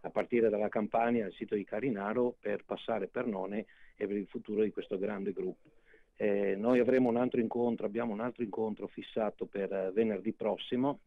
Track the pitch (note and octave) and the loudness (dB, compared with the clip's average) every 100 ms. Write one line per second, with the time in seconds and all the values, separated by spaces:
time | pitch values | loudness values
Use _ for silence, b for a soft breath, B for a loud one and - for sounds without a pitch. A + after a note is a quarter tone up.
0 | D#2+ G#2+ F#2+ A#2+ A2 G#2 G#2 A#2 G#2+ A#2 | -2 -2 2 4 4 4 0 0 0 2
1 | A#2 A#2+ G2+ - G#2+ G#2+ F#2+ G#2+ C3 G#2 | 2 2 0 -6 -4 -4 -2 -4 -2 -2
2 | G2+ A2+ B2 A#2 G#2 G2+ - G#2 - A2 | -2 0 0 -2 -4 -4 -4 -8 -4 -4
3 | - B2 B2 G2 F#2+ G#2 - b b - | -2 -4 -2 -2 -2 -4 -6 b b -6
4 | G2+ G2+ F#2+ A#2+ - G#2+ G#2+ F#2 - G2 | -2 -2 -4 -8 -4 0 0 0 -6 -4
5 | G2+ G2+ G2 F#2+ F#2 F2+ - _ b b | -2 -2 -4 -4 -6 -6 -16 _ b b
6 | b _ G#2+ G2+ G2+ G2 A2 B2 A#2+ C3 | b _ 0 2 2 0 4 4 6 6
7 | B2+ A#2 B2 A#2+ A2+ A#2+ A#2+ A#2 G#2+ G#2+ | 4 4 2 2 0 2 0 0 -2 -2
8 | A#2+ G#2 A#2+ - A#2 F#2+ A2 G#2 G2+ - | -2 -2 -4 -4 -6 -2 -2 -2 -8 -8
9 | G2+ - G#2+ - - G2+ F#2+ G2 F#2+ F#2+ | -6 -2 -2 -2 -6 -4 -2 0 0 2
10 | A2+ G2+ G2+ G#2 A2 F#2+ - B2 C3+ C#3 | 2 2 -4 -2 -2 -2 -2 0 0 -2